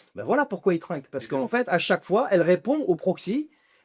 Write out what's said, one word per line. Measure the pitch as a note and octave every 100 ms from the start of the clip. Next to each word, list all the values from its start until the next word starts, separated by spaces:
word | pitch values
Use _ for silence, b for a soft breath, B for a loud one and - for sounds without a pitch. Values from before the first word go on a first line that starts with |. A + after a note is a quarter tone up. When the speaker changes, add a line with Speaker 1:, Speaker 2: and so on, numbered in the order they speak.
| B
Speaker 1:
Ben | -
voilà | A2 B3
pourquoi | C#4+ F#3 -
il | E3+
trinque. | - D#3+ -
Parce | C3+
Speaker 2:
Et | -
Speaker 1:
qu'en | C#3
Speaker 2:
donc | A3+
Speaker 1:
fait, | A#3+ B3
à | F3
chaque | - F3+
fois, | - G3 C4+
elle | F#3
répond | D#3+ F3+ A3 D4+
au | B3 E3+
proxy, | - F3 - B3 D4+ b b b